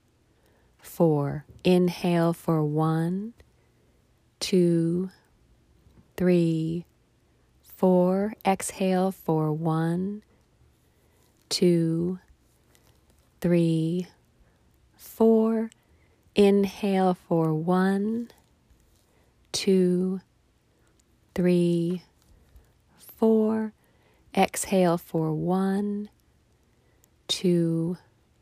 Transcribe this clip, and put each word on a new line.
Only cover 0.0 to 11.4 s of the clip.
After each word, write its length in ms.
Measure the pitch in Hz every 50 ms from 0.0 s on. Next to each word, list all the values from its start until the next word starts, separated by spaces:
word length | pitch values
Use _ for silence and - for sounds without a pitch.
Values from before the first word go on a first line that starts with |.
| _ _ _ _ _ _ _ _ _ _ _ _ _ _ _ _
four. 640 | - - - - 175 165 151 147 143 139 139 151 - - - - -
Inhale 720 | 180 185 180 180 180 170 - - 180 175 170 165 170 170
for 320 | - - - 165 156 151
one, 680 | 147 147 156 156 160 160 160 165 170 185 196 208 226 240 - - _ _ _ _ _ _ _ _ _ _ _ _ _ _ _ _ _ _ -
two, 680 | - - - 185 175 175 170 165 165 165 170 180 190 190 - _ _ _ _ _ _ _ _ _ _ _ _ _ _ _ _ - _ _ _
three, 680 | - 180 180 180 175 170 165 165 160 160 160 165 175 170 _ _ _ _ _ _ _ _ _ _ _ _ _ _ _
four. 720 | _ - - - - 185 180 180 180 180 185 196 202 214 220 - -
Exhale 680 | 190 190 - - - - - 196 185 185 180 185 190 190
for 400 | - _ - 160 156 156 156 151
one, 680 | 156 165 165 160 160 165 165 170 180 185 196 208 214 - _ _ _ _ _ _ _ _ _ _ _ _ _ _ _ _ _ _ _ _ _ _ _